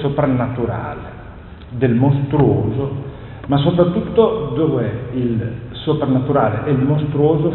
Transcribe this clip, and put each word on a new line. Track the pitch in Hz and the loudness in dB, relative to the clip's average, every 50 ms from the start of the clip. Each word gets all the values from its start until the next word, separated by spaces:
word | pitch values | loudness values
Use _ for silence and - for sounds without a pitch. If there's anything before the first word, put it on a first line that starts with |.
soprannaturale, | 151 139 143 151 139 135 127 123 117 110 123 127 117 110 101 113 - 151 147 - - - - - - - - - - - - - - - | -2 -2 0 2 2 2 2 0 0 -2 -2 -2 -2 -2 -4 -4 -6 -8 -10 -10 -12 -14 -14 -14 -16 -16 -16 -16 -18 -18 -18 -18 -16 -12
del | 123 117 131 120 113 | -4 0 2 2 4
mostruoso, | 120 135 143 143 143 139 - 151 147 131 110 101 98 107 110 113 135 139 139 139 - - - - - - - - - - - | 4 4 4 4 2 2 0 2 4 4 4 4 2 0 -2 -2 -2 -4 -4 -6 -8 -8 -10 -12 -14 -16 -16 -16 -12 -4 -2
ma | 143 143 | 0 2
soprattutto | 143 170 175 175 175 175 180 220 220 - - 226 220 - - - 143 131 - | 2 2 4 4 2 2 2 -2 -4 0 4 4 4 4 2 0 -4 -4 0
dove | 147 160 143 131 127 110 104 104 - - - 127 | 0 0 2 2 0 0 -2 -4 -6 -8 -6 -4
il | 127 120 120 113 104 101 - - - - - - | -2 -2 0 0 -2 -2 -4 -6 -8 -10 -12 -12
soprannaturale | - - 156 143 - 139 127 131 127 131 - 135 139 113 107 104 110 - | -6 -2 -2 0 0 2 2 2 2 2 2 2 2 2 2 0 -2 0
e | 151 | 0
il | 139 131 | 2 2
mostruoso | 131 143 147 151 151 - 147 143 147 156 165 147 160 170 - | 2 2 2 0 0 0 0 2 4 4 4 2 2 0 0